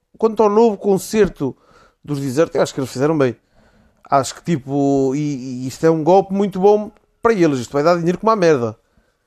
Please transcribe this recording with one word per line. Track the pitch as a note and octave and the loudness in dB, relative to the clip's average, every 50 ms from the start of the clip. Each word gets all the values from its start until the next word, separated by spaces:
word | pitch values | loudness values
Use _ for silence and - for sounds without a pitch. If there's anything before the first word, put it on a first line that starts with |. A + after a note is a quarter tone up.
| _ _ _ - | _ _ _ -2
quanto | A3 A3+ G#3+ G#3 | -2 -2 0 2
ao | A3 G3+ | 2 2
novo | G#3 A3 A#3 A#3 G3+ - | 4 4 4 4 2 0
concerto | - G3+ F#3+ F3+ - - - A3 G3+ F3 - - D3 B2+ A#2 _ _ _ _ _ _ _ _ _ _ | 0 0 0 0 -2 -2 0 0 0 0 0 -4 -6 -6 -6 _ _ _ _ _ _ _ _ _ _
dos | C#3+ D3 C#3 | -8 -8 -6
Desert, | C#3 C3+ A#2+ C#3+ E3 - - | -6 -4 0 0 0 0 0
eu | - | -2
acho | F3+ - - | -2 -2 -2
que | D3 | -8
eles | C3 A#2 | -8 -8
fizeram | - B2+ C#3 D#3 E3 D3+ | -4 -2 -2 0 2 2
bem. | C3+ B2 A2 _ _ _ _ _ _ _ _ _ _ _ _ _ _ - | 0 0 -2 _ _ _ _ _ _ _ _ _ _ _ _ _ _ 0
Acho | C#3+ C#3 B2+ - - | 0 0 0 -2 -8
que, | - - | -12 -4
tipo, | E3+ F3 C3 C3 C3 C#3 C#3+ C#3 C#3 C#3 C3+ C3+ C3 C3 | -4 -4 -4 -4 -4 -2 0 0 2 2 2 2 0 -2
e, | D3 D3+ D3 C#3+ B2 B2+ C3+ B2+ B2 B2+ | -2 -4 -4 -6 -8 -10 -10 -10 -8 -8
e | C3+ | -10
isto | - - - | -8 0 0
é | D#3+ | 0
um | E3 D#3+ D3+ | 2 2 2
golpe | D#3+ F3+ G3 F#3+ F#3+ G3 | 4 4 4 2 0 -2
muito | G3 G#3 G3 F3+ F#3 | -2 -2 -2 -2 2
bom | F#3 G#3 G#3 G#3 G#3 - - _ _ _ _ _ | 2 4 4 2 0 -6 -14 _ _ _ _ _
para | - A#3 A#3 | -2 0 2
eles. | F#3+ E3+ D#3 C#3 B2+ | 2 2 2 2 -2
Isto | A2+ - - | -4 -4 -4
vai | C#3+ D3 | 0 2
dar | E3+ F3+ F3 | 2 0 0
dinheiro | E3 E3+ F3+ F3+ | 0 -2 -2 -2
como | - A3 | 0 0
a | A3+ | 0
merda. | G#3+ E3+ E3 D#3 B2+ A#2 A2 G#2+ _ _ _ _ _ _ _ _ _ _ | 2 2 2 2 2 0 -4 -6 _ _ _ _ _ _ _ _ _ _